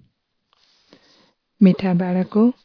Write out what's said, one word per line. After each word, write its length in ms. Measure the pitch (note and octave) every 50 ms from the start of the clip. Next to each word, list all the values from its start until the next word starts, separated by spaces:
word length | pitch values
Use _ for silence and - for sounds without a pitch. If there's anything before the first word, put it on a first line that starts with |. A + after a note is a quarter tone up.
| _ _ _ _ _ _ _ _ _ _ _ _ _ _ _ _ _ _ _ _ _ _ _ _ _ _ _ _ _ _ _ _
મીઠા 300 | G#3+ F#3 F3+ - F#3+ F#3
બાળકો, 600 | F3+ F3 F#3 F3+ F3+ F#3 F#3 - - G#3 A3+ A#3+ - _